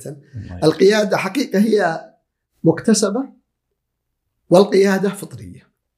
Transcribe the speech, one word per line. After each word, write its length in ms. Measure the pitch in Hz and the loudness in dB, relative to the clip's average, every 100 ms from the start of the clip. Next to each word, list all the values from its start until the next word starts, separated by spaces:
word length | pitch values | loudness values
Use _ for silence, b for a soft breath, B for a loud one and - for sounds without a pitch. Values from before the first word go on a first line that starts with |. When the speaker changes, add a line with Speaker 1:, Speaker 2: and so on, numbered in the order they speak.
| 135 | -14
Speaker 1:
الله 360 | 147 _ 117 - | -16 _ -16 -14
يحفظك. 180 | 92 | -2
Speaker 2:
القيادة 540 | 156 - 190 214 202 165 | 0 4 4 4 0 -2
حقيقة 420 | 185 269 - 196 | -4 -6 -2 0
هي 520 | 220 208 175 160 - _ _ _ _ _ | 2 2 0 -4 -12 _ _ _ _ _
مكتسبة 600 | 165 165 - 214 - 247 277 _ _ _ _ _ _ _ _ _ _ _ _ | 0 0 0 0 0 -4 -8 _ _ _ _ _ _ _ _ _ _ _ _
والقيادة 600 | 190 202 196 196 190 196 | 4 4 2 2 0 -4
فطرية. 520 | - 160 110 90 - _ _ _ | -6 -14 -18 -20 -20 _ _ _